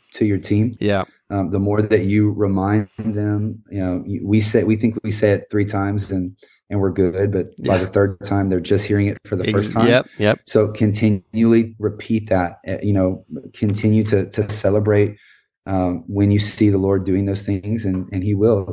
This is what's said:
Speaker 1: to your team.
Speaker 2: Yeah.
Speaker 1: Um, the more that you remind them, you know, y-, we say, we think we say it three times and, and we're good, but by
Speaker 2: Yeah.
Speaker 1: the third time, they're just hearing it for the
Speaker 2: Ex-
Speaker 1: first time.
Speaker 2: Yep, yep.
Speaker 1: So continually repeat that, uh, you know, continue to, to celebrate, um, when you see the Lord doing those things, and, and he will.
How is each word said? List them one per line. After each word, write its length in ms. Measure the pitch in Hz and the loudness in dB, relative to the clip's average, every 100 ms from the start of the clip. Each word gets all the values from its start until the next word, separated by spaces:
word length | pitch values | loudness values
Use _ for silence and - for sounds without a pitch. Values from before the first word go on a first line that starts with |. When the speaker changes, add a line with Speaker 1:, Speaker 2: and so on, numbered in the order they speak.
| _ | _
Speaker 1:
to 120 | - | -2
your 140 | 107 98 | 0 0
team. 360 | - 104 110 107 | 0 0 0 0
Speaker 2:
Yeah. 260 | 101 98 92 _ _ | -2 0 -2 _ _
Speaker 1:
Um, 200 | 98 90 | -4 -2
the 80 | 98 | -2
more 240 | 98 104 | 0 0
that 220 | 104 107 | 2 2
you 260 | 98 104 104 | 2 2 2
remind 580 | 101 101 95 95 107 101 - | 2 0 0 0 0 -2 -6
them, 640 | 110 104 104 104 107 107 - | -6 -4 -2 -2 -4 -8 -10
you 100 | 101 | -6
know, 240 | 92 87 - | -4 -4 -6
y-, 140 | 98 | -6
we 180 | 98 110 | 0 0
say, 220 | 104 120 | 2 2
we 140 | 98 110 | 2 2
think 200 | 120 110 | 0 -2
we 80 | 110 | -4
say 220 | 104 107 | 0 2
it 140 | 98 - | 2 0
three 140 | 104 | -2
times 480 | 101 101 98 101 92 | -2 -2 -2 -4 -4
and, 240 | 98 90 - _ _ _ | -4 -6 -10 _ _ _
and 100 | 101 | -2
we're 120 | 98 | -2
good, 400 | 87 90 92 101 | 0 0 0 -2
but 160 | 98 82 - | -2 -4 -6
by 100 | - | 0
Speaker 2:
Yeah. 40 | 95 | 0
Speaker 1:
the 80 | 92 | 2
third 300 | 101 98 95 | 2 0 0
time, 240 | - 101 98 | -4 -2 0
they're 120 | 92 | -2
just 260 | 85 101 - | 0 0 0
hearing 220 | 104 101 | 0 0
it 100 | - | -2
for 100 | - | -6
the 100 | 95 92 | -4 0
Speaker 2:
Ex- 40 | |
Speaker 1:
first 200 | 101 107 | 0 0
time. 160 | 113 117 | 2 4
Speaker 2:
Yep, 200 | 120 - - | 4 0 -2
yep. 200 | 104 110 - | 0 0 0
Speaker 1:
So 220 | 110 107 | 2 2
continually 1040 | 107 107 104 110 98 - 110 113 117 110 107 | 2 0 2 2 0 -2 0 4 4 2 -2
repeat 480 | 104 104 - 110 107 | -6 -6 -4 -4 0
that, 300 | 95 87 85 - | 0 0 -6 -10
uh, 80 | 98 | -6
you 100 | 104 | 0
know, 320 | 98 92 92 - 78 - | 2 2 -2 -10 -14 -14
continue 500 | - 107 101 107 110 | -4 -2 0 2 2
to, 240 | 107 101 92 | 2 0 0
to 180 | - 101 | -4 -4
celebrate, 680 | 107 98 104 104 104 101 101 _ _ _ _ - | -2 0 0 2 2 2 -2 _ _ _ _ -6
um, 380 | 95 90 87 90 | -2 -2 -4 -6
when 240 | 101 101 | 0 2
you 80 | 101 | 2
see 300 | 104 - 107 | 0 2 2
the 80 | 98 | 2
Lord 260 | 95 98 | 2 0
doing 220 | 92 95 98 | 0 -2 0
those 160 | 98 | -4
things, 420 | 101 98 101 110 | -4 -4 -4 -4
and, 240 | 98 92 92 | -4 -4 -4
and 100 | 98 | -4
he 140 | 98 101 | -2 2
will. 300 | 110 104 92 | 2 2 -2